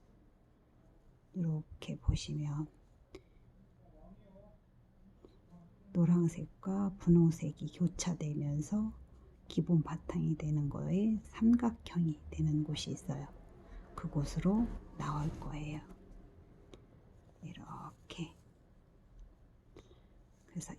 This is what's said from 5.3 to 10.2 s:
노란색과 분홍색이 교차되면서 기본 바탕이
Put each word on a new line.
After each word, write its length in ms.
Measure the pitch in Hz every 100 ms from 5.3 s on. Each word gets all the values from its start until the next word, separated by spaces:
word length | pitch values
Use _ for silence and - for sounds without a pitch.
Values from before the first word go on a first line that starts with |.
| - - - - - -
노란색과 1000 | 190 170 175 165 - 156 - 190 190 196 190
분홍색이 760 | 175 170 165 160 147 - 156
교차되면서 1160 | - 170 - 180 160 151 147 143 147 151 214 220 - - - - - -
기본 360 | - 160 170
바탕이 540 | - 160 - 175